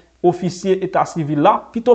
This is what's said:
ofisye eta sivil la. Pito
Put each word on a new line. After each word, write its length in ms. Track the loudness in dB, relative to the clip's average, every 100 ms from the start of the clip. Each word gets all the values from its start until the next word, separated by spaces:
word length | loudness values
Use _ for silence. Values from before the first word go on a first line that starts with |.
| _ _
ofisye 560 | 0 0 -2 -4 -2 -2
eta 200 | -2 -2
sivil 380 | -2 -4 -4 2
la. 160 | 2 2 -2
Pito 220 | -4 0